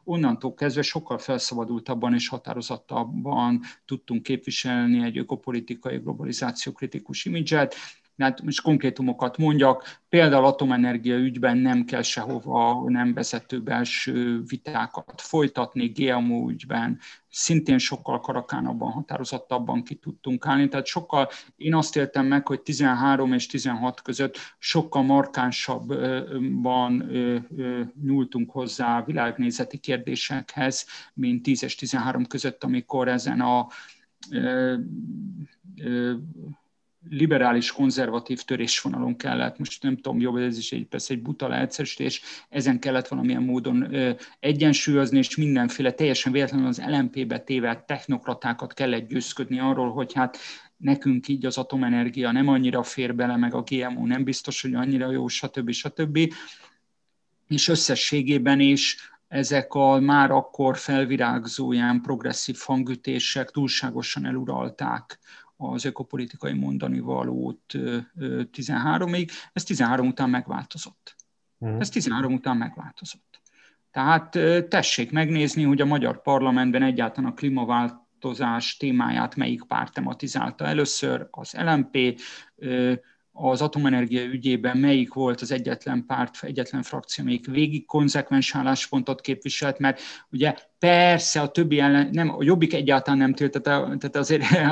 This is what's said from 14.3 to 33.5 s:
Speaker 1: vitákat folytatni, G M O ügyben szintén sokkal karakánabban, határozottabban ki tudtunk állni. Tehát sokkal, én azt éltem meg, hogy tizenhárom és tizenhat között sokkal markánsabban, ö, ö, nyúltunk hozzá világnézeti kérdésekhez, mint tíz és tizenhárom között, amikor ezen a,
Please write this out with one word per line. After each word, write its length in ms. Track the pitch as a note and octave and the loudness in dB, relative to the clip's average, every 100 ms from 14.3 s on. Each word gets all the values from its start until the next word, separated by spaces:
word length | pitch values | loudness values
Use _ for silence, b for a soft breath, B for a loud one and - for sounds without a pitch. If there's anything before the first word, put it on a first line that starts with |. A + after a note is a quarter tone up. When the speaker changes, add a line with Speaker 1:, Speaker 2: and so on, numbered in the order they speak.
| A#2 | -4
Speaker 1:
vitákat 760 | A#2 B2+ D3+ A#2 A#2 - - - | -6 -10 -6 -6 -4 -8 -14 -16
folytatni, 680 | - D#3+ C#3+ - A#2+ B2+ A#2+ | -2 0 0 0 -4 -2 -4
G 280 | A2 C3+ B2 | 0 0 2
M 120 | A#2+ | 2
O 160 | A#2+ B2 | 0 -2
ügyben 500 | - C3 A#2 A#2 A#2+ B B B | -6 -4 -4 -2 -4 B B B
szintén 500 | - - D#3+ D#3+ C4 | -4 2 2 4 2
sokkal 420 | - - - B2 | 2 -4 -6 -6
karakánabban, 720 | - B2 - C3 B2+ A#2 A#2+ | -4 -6 -4 -4 -4 -4 -4
határozottabban 920 | A2+ D3+ - - B2+ - B2+ A#2+ - | -6 -6 -8 -8 -8 -4 -4 -2 -4
ki 120 | - | -4
tudtunk 520 | C#3+ D#3 - C3+ B2 D#3 | -10 -12 -10 -4 -2 2
állni. 220 | C#3 C#3 | 4 4
Tehát 180 | C#3 C3 | 0 -4
sokkal, 420 | F3 E3 C#3+ C3+ B B - | -6 -2 0 0 B B -6
én 180 | D#3 | 0
azt 220 | D#3+ D#3 D3+ | 2 2 0
éltem 300 | C#3 C#3 C3+ | 0 2 4
meg, 200 | C#3+ C#3 | 4 2
hogy 140 | C3+ | -4
tizenhárom 720 | - C3+ C#3 B2 C3+ C3+ C3 | -4 2 4 4 4 4 4
és 140 | B2+ - | 2 0
tizenhat 560 | C3 B2+ A2+ B2+ - | -4 -4 -2 -4 -4
között 340 | - A#2+ C3+ - B B | -8 -4 -4 -4 B B
sokkal 440 | - E3 D#3+ C#3+ | -2 0 0 2
markánsabban, 2000 | C3+ C#3 C#3 C3+ B2+ - - A#2+ A#2 C3+ B2+ C3 - C3+ C3 C3 B2 B2+ B2 B2 - | 4 4 4 0 -2 -2 -4 -6 -4 -2 -2 -2 -4 -4 -2 0 0 2 2 0 0
ö, 220 | B2+ A#2+ A#2+ A#2+ C#3 | -2 0 -2 -4 -8
ö, 240 | B2+ B2 A#2+ D3 | -6 -4 -6 -4
nyúltunk 480 | C#3 C#3 B2+ A#2+ A#2 | 0 2 2 -2 -4
hozzá 540 | C3+ A#2 - A#2+ A#2+ | -4 -6 -2 0 0
világnézeti 760 | A#2 D3+ A#2 - A#2+ A#2+ E3 D3+ | 0 -2 -2 0 -2 -2 -6 -8
kérdésekhez, 1080 | - B2+ C3 B2+ - C3+ - - C3 - - B B | -4 -4 -4 -6 -4 -6 -6 -2 -2 -2 -8 B B
mint 280 | - B2+ A#2+ | -4 -2 0
tíz 200 | C#3 B2+ | 0 0
és 120 | C3 | -2
tizenhárom 520 | - B2+ C3 B2 B2+ B2 | -8 -4 -2 0 -2 -2
között, 380 | C3+ C3+ - | -4 -6 -4
amikor 440 | - B2 - C3 B2+ | -2 -2 -2 -2 0
ezen 320 | B2 - A#2+ | 0 -2 0
a, 260 | B2 | 2